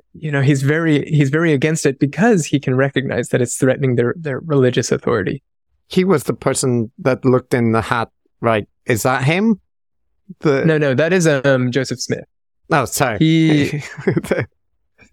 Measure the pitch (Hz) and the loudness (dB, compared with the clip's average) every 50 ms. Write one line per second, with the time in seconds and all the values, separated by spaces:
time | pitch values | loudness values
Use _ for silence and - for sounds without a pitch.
0 | - _ - - 156 156 139 139 135 139 147 135 135 135 151 165 165 160 147 139 | -20 _ -16 -12 -8 -4 -2 0 2 2 2 2 2 0 0 0 2 2 2 0
1 | - - 156 147 147 135 147 160 170 165 151 127 139 156 165 - - 143 135 - | 0 0 2 2 2 2 2 0 2 2 2 2 2 0 0 0 0 -2 0 0
2 | 147 139 - 156 208 247 226 175 143 - - 139 - 139 127 127 139 139 - 135 | -2 -2 0 2 2 2 4 2 0 0 -2 -2 -2 0 0 2 0 0 0 -2
3 | 131 135 - 120 - - - 127 123 - - - 139 131 127 135 139 131 120 120 | -4 -2 -2 -4 -2 -2 0 0 0 -2 -2 0 0 0 2 0 0 0 0 0
4 | 120 120 - 175 160 147 131 - - 165 143 139 127 123 123 135 120 - 135 - | 0 -2 -4 -6 -8 -8 -8 -8 -4 -2 2 2 2 2 2 0 -2 -2 -2 -2
5 | - 127 120 107 - - - 135 - _ _ _ _ _ _ _ _ _ - 185 | -2 -2 -2 -2 -2 -4 -6 -8 -10 _ _ _ _ _ _ _ _ _ -2 0
6 | 180 190 180 139 - - 120 - - 143 127 - - 131 120 120 110 110 - - | 2 2 2 0 0 -4 -6 -4 -2 -2 -2 0 0 0 0 0 -2 -4 -8 -4
7 | - 131 127 104 - 131 123 127 - _ 143 123 117 113 110 113 104 - 123 117 | -2 -2 -2 0 2 2 2 2 0 _ -2 0 0 2 0 0 0 -2 -2 -4
8 | 113 - _ _ _ _ _ _ - 117 113 107 95 - _ _ _ - 123 104 | -4 -6 _ _ _ _ _ _ -2 0 0 0 -2 -6 _ _ _ -2 -2 0
9 | - 131 131 131 131 143 165 185 214 226 214 - _ _ _ _ _ _ _ _ | 0 0 0 0 0 0 0 2 2 0 0 -2 _ _ _ _ _ _ _ _
10 | _ _ _ _ _ - 175 - - 156 139 135 - 160 156 147 151 139 127 127 | _ _ _ _ _ -20 -12 -4 0 0 2 2 2 2 2 2 0 0 2 0
11 | 151 170 185 190 160 160 147 135 123 139 135 131 127 123 120 139 127 - 123 - | 2 2 2 2 4 2 2 2 2 2 2 2 2 0 0 -2 -2 -4 -6 -8
12 | - - 123 - - - _ _ _ _ _ _ _ - 160 147 120 - - - | -8 -8 -8 -8 -10 -12 _ _ _ _ _ _ _ -2 -2 0 0 -2 -4 -4
13 | 143 123 110 - 160 160 165 160 160 160 151 147 139 - - 147 - - - - | -4 -2 0 0 2 2 2 4 4 4 2 2 0 -2 -4 -8 -10 -12 -16 -8
14 | - - - 349 - - 185 180 131 - _ _ _ _ _ _ _ _ _ _ | -4 -4 -4 -2 -4 -2 -4 -4 -4 -6 _ _ _ _ _ _ _ _ _ _
15 | - _ | -20 _